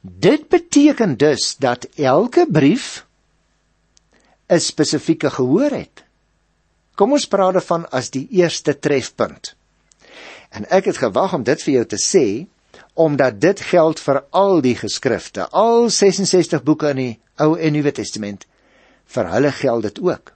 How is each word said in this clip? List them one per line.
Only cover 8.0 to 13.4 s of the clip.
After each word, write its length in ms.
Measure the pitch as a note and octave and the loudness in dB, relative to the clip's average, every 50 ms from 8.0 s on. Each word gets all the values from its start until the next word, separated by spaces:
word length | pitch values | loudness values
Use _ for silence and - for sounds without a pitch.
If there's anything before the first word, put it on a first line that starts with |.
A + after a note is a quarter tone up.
| A2+ - | -6 -4
die 160 | - C3 D3 - A#3+ F#3 | -8 -10 -10 -2 0 0
eerste 340 | F3 D#3+ - - - D3+ C#3+ C#3+ | 0 0 -2 -4 -4 -4 -4 -2
trefpunt. 720 | - D3 C#3+ C3 A#2 - _ - A2+ F2+ - - - - _ _ _ _ _ _ _ _ _ _ _ - - - - - - - - _ | -2 -2 -2 -2 -2 -6 _ -4 -4 -4 -4 -16 -20 -20 _ _ _ _ _ _ _ _ _ _ _ -20 -20 -20 -20 -20 -20 -20 -20 _
En 160 | - - G2+ - E3+ | -14 -14 -4 0 0
ek 160 | F#3+ G3 G#3+ | 2 2 0
het 80 | D#3+ | -2
gewag 380 | - C3+ A2 F#2 A#2+ F#3 F#3 F#3 | -2 -4 -2 0 0 -2 0 -2
om 60 | D3+ G#2+ | -2 -2
dit 160 | A#2+ D3 D#3+ | -2 -2 -2
vir 120 | - - C#3 | 0 0 0
jou 100 | B2 A2+ - G#2 | 0 0 -2 -4
te 60 | G2 | -6
sê, 240 | - - - F#3 C#3 G2+ G2 B2+ F3+ - _ _ _ _ - - - _ _ | -4 0 2 2 2 2 -2 -6 -8 -14 _ _ _ _ -20 -20 -20 _ _
omdat 400 | - D#3+ D#3 D3 C3+ C#3 B2+ A2 G2+ | 0 0 0 2 2 0 0 0 0